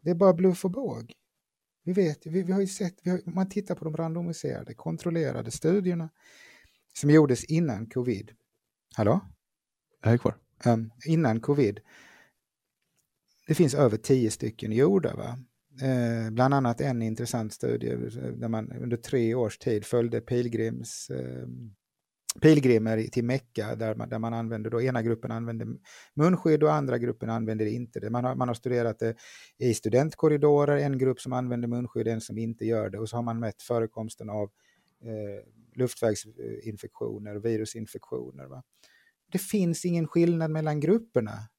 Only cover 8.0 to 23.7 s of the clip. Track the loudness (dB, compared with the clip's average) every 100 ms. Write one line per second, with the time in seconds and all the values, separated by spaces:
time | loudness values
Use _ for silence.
8 | -2 -2 -6 _ _ _ _ _ _ 0
9 | 2 2 0 -20 _ _ _ _ _ _
10 | 4 4 2 -4 _ _ 2 2 0 -8
11 | 0 2 4 0 0 2 2 0 _ -20
12 | -20 -20 _ _ _ _ _ _ _ _
13 | _ _ _ _ -4 2 4 4 2 2
14 | 2 2 2 -2 -8 -6 -4 2 4 4
15 | 0 -4 -8 -10 -14 _ _ -6 -2 0
16 | 0 -2 -2 2 2 4 0 0 -2 0
17 | -2 -4 -4 -4 -6 -4 -4 -2 -4 -4
18 | -6 -8 -10 -6 -4 -4 -6 -8 -6 -6
19 | -2 0 2 2 -2 -2 -2 -2 0 0
20 | 0 -2 -2 -2 0 -2 -2 -4 -10 -14
21 | -10 -8 -8 -10 -12 -12 -16 -18 _ _
22 | _ _ -12 4 6 8 6 4 4 -2
23 | -2 -2 0 -2 -4 -8 -6